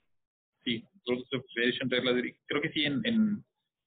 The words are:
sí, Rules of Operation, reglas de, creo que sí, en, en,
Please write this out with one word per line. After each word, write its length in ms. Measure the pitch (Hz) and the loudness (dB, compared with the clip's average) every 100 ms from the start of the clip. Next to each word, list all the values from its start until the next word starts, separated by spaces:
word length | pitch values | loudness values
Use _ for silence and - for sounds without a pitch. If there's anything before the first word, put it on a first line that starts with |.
| _ _ _ _ _ _ | _ _ _ _ _ _
sí, 200 | 123 117 - _ 120 | -4 -4 -6 _ -4
Rules 260 | 123 127 | -4 -2
of 120 | 127 - | -8 -6
Operation, 400 | 117 123 123 127 | 0 0 0 0
reglas 280 | 127 127 123 | 0 2 0
de, 200 | 123 - - | -2 -8 -6
creo 140 | 147 | -4
que 100 | 151 | -2
sí, 140 | 151 | -2
en, 160 | 147 135 | -2 0
en, 400 | 113 113 107 104 - _ _ _ | 2 2 2 0 -6 _ _ _